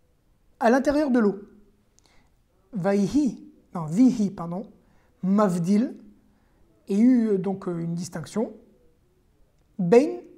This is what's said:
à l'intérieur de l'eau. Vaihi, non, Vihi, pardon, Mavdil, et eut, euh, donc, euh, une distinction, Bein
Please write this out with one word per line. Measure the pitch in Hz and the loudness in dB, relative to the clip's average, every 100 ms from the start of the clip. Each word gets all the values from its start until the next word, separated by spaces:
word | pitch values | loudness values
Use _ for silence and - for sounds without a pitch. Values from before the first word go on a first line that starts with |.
| _ _ _ _ _ - | _ _ _ _ _ -2
à | 220 | 2
l'intérieur | 262 269 285 302 | 2 2 0 2
de | 247 | 2
l'eau. | 208 190 - - _ _ _ _ _ _ _ _ _ _ _ | 2 -2 -10 -20 _ _ _ _ _ _ _ _ _ _ _
Vaihi, | 220 175 202 196 269 285 - - _ _ | -6 -2 0 0 0 0 -4 -18 _ _
non, | 180 | -10
Vihi, | 156 175 254 208 196 | -4 4 4 4 -2
pardon, | 190 170 175 - - _ _ _ _ | -4 -10 -10 -12 -20 _ _ _ _
Mavdil, | 185 202 208 175 170 208 269 - - - _ _ _ _ _ _ - | 0 2 2 0 0 0 0 -6 -20 -20 _ _ _ _ _ _ -4
et | 196 | 2
eut, | 240 254 220 | 4 4 2
euh, | 196 | -2
donc, | 185 190 190 | -4 -6 -8
euh, | 170 | -8
une | 170 | -6
distinction, | 170 180 175 147 208 247 - _ _ _ _ _ _ _ _ _ _ _ - | -8 -10 -12 -10 -6 -6 -10 _ _ _ _ _ _ _ _ _ _ _ -6
Bein | 175 233 311 349 - | 4 4 4 -4 -14